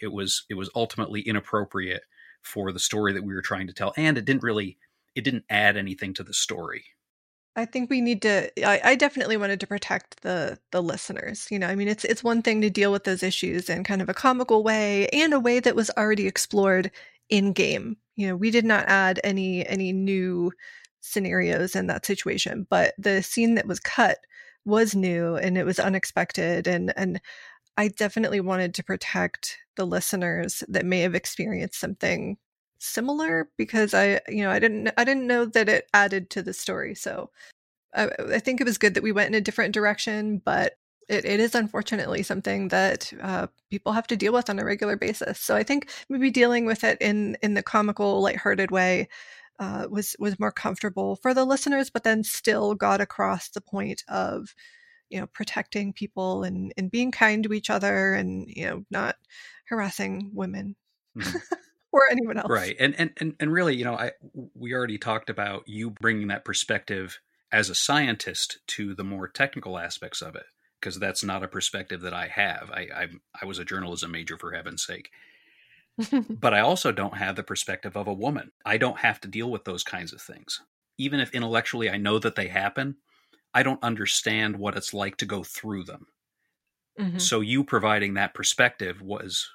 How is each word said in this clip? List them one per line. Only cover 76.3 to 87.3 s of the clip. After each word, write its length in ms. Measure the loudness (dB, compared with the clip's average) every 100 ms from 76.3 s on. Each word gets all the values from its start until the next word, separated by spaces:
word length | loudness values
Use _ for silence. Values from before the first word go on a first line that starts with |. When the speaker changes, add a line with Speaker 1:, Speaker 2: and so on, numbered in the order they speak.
| 0 4
Speaker 1:
I 60 | 6
also 320 | 4 4 0
don't 260 | 0 -4 -4
have 180 | -4 -4
the 80 |
perspective 540 | -6 -6 -6 -8 -8 -6
of 100 | -6
a 60 |
woman. 380 | -4 -4 -4 -8 _
I 140 | -2 0
don't 220 | 0 2
have 200 | 0 0
to 60 | -6
deal 220 | -6 -4
with 140 | -6
those 200 | -6 -8
kinds 300 | -8 -10 -10
of 80 | -14
things. 400 | -18 -16 -12 -12 -12 _ _ -8
Even 200 | -2 -2
if 140 | -2
intellectually 560 | -2 0 0 0 -2 -2
I 80 | 0
know 220 | 0 0
that 160 | 0 -2
they 140 | -4
happen, 480 | -4 -4 -2 -6 -8 _ _ _ _ _
I 100 | 2
don't 180 | 2 0
understand 760 | -2 -2 -2 -2 0 0 -2 -2
what 200 | -4 -4
it's 160 | -6
like 240 | -4 -6 -6
to 80 | -6
go 180 | -6
through 420 | -8 -12 -8 -8 -10
them. 220 | -16 -20 _ _ _ _ _ _ _ _ -6
Speaker 2:
Mm-hmm. 200 | -4 -2
Speaker 1:
So 220 | 0